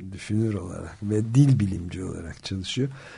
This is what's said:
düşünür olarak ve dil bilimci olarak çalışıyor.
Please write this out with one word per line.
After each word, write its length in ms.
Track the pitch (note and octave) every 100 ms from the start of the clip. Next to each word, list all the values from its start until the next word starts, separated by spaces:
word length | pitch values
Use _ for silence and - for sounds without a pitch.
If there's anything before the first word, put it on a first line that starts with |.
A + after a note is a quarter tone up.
| F#2+
düşünür 420 | F#2+ - G#2+ A2+
olarak 440 | G2+ F2+ E2 E2+ E2+
ve 200 | G#2 G#2+ A2+ B2
dil 240 | C#3+ G#2+
bilimci 440 | G2 F2+ F2 F2+
olarak 400 | F2+ E2 E2 -
çalışıyor. 460 | - G2 F#2 - C3+ - -